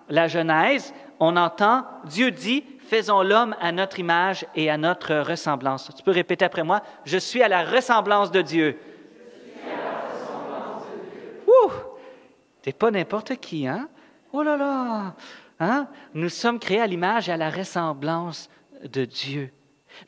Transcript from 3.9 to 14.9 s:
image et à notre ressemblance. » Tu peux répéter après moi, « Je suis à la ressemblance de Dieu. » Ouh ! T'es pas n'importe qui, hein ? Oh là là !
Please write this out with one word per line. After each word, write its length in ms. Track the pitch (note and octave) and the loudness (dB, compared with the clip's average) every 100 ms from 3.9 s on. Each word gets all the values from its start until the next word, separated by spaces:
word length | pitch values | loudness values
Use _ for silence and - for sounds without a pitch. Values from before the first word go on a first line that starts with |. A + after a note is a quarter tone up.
| F#3 | -2
image 480 | E3+ E3+ F#3+ F#3 B3 | 2 2 2 -2 -6
et 160 | D#3+ D#3 | -2 0
à 80 | D3+ | 2
notre 380 | E3 F3 - D3+ | 0 0 0 0
ressemblance. » 760 | C#3+ E3 D#3+ C3+ C3+ C3+ - - | 0 -2 -2 0 0 -4 -8 -4
Tu 60 | |
peux 80 | G3 | 2
répéter 340 | F3+ E3+ F3 F3+ | 2 2 0 0
après 180 | F3 | 0
moi, « 200 | D#3+ G3+ - - C#3+ | 0 0 -2 -16 -4
Je 120 | F#3 | -4
suis 240 | - B3 | -2 2
à 60 | A3 | 4
la 160 | F3+ | 4
ressemblance 680 | D#3+ B3 B3+ A3+ G3+ G3+ F#3+ | 2 0 4 2 4 2 2
de 140 | F#3 | 0
Dieu. » 340 | D3 E3 D3+ - - - - - - - - - - - - - - - - - C#3+ C#3 - - - - - - - - G4 | 2 2 2 0 -12 -20 -20 -20 -20 -20 -20 -16 -12 -8 -8 -8 -10 -10 -10 -12 -10 -10 -10 -12 -14 -14 -14 -16 -16 -2 6
Ouh ! 240 | B4+ G#4 - - - - - - _ _ _ | 8 8 0 -14 -18 -20 -20 -20 _ _ _
T'es 100 | C3+ | -8
pas 180 | - A3+ | 0 0
n'importe 460 | G3 D#3 G#3 G#3+ B3+ | 0 -2 -6 -6 -10
qui, 280 | - D#3+ C3 | -8 -6 -4
hein ? 240 | F#3 D4+ - _ _ _ | -6 -8 -16 _ _ _
Oh 120 | C#4 | -4
là 140 | D4+ D4 | -2 0
là ! 580 | C#4 C4+ B3 | -2 -4 -4